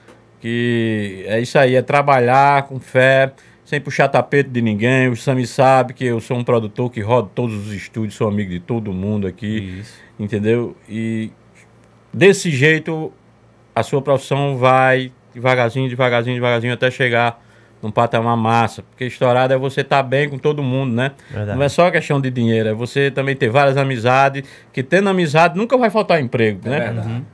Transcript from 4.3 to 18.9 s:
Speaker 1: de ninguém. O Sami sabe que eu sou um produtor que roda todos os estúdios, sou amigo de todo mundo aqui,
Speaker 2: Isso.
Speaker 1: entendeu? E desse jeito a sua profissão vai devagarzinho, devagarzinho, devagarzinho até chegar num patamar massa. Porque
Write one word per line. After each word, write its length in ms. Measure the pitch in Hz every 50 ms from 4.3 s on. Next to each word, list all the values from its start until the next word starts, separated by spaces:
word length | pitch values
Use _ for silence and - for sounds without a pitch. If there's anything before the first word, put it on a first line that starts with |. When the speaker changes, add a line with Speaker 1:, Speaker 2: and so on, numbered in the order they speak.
| - 143 139 127
Speaker 1:
de 120 | 123 120
ninguém. 460 | 117 113 107 101 110 123 131 131 127 127
O 80 | 123
Sami 320 | 113 - 143 131 127 123 113
sabe 460 | - - 135 131 131 131 123 120 120
que 100 | - 131
eu 160 | 123 117 113
sou 180 | - - 131 123
um 60 | 120
produtor 480 | - 123 117 107 104 - - 123 120
que 80 | 117 117
roda 300 | 104 107 120 123 110 90 -
todos 220 | - 123 120 110 104 101 107
os 40 | 104
estúdios, 420 | 95 - - - 117 110 104 -
sou 120 | - 117 107
amigo 240 | 101 104 104 92
de 80 | 87 87
todo 320 | 87 - 123 117 110 104
mundo 340 | 95 92 95 104 107 104 101
aqui, 520 | 92 90 - - 104 110 110 98 92 92 95
Speaker 2:
Isso. 180 | 107 - - - - - _ -
Speaker 1:
entendeu? 560 | 107 101 - 104 101 110 117 120 117 92 - - _ -
E 420 | 101 113 113 113 113 110 110 110 - _ _ _ _ - - _ _ _ _ _ _ _ _ _ -
desse 380 | 113 160 196 190 185 - 175
jeito 600 | 151 123 135 156 160 156 151 - 160 156 160 - - _ _ _ _ _ _ _ _ _ _ _ _
a 80 | 113
sua 200 | - - - 143
profissão 560 | 131 143 139 127 - - 143 139 143 143 139 123
vai 560 | 123 127 127 131 131 131 131 131 131 127 127 _ _ _ _
devagarzinho, 540 | 120 117 131 127 127 120 117 113 131 131 131
devagarzinho, 480 | 120 120 131 123 120 120 117 123 127
devagarzinho 380 | 123 123 123 120 117 113 123 123
até 180 | - - 127
chegar 500 | 123 - 135 123 117 117 117 120 117 - _ _ - - - _ _ _
num 100 | - 107
patamar 460 | 107 135 120 117 - 117 113 117 117 117
massa. 440 | 110 113 113 117 117 107 - - -
Porque 200 | -